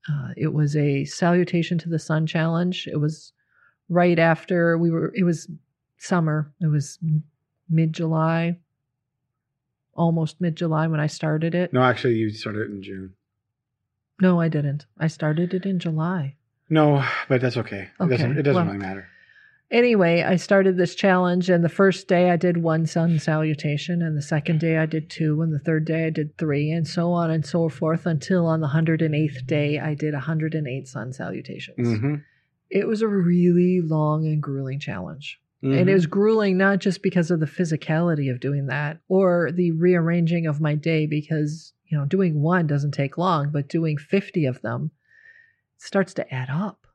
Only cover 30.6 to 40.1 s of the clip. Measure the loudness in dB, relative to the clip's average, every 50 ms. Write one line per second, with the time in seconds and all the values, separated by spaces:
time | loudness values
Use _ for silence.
30.6 | -6 -4 -6 -8 -10 -10 -12 -12 -10 -10 -10 -10 -10 -8 -8 -10 -10 -12 -14 -14
31.6 | -14 -14 -6 -2 0 0 0 0 0 -2 -4 -4 -8 _ _ _ _ _ _ _
32.6 | _ _ -2 -2 0 0 0 0 0 0 0 2 2 2 4 4 4 4 4 4
33.6 | 4 4 2 0 0 0 0 0 0 0 0 0 0 -2 -2 -2 -2 -4 -6 -6
34.6 | -6 -6 -8 -8 -8 -8 -10 -8 -10 -12 -12 -14 -16 -18 -18 _ _ _ _ _
35.6 | -2 0 2 2 4 4 4 4 2 2 0 0 2 2 2 2 2 2 2 2
36.6 | 2 2 2 2 0 -2 -2 0 -4 0 0 0 0 2 0 0 0 -4 -2 -4
37.6 | -2 -2 -2 -4 -2 -2 0 0 2 0 0 0 -2 -4 -4 -4 -4 -4 -2 -2
38.6 | -4 -4 -4 -4 -4 -6 -8 -10 _ _ 2 2 4 4 2 2 0 0 0 0
39.6 | 0 0 2 2 4 4 4 4 2 2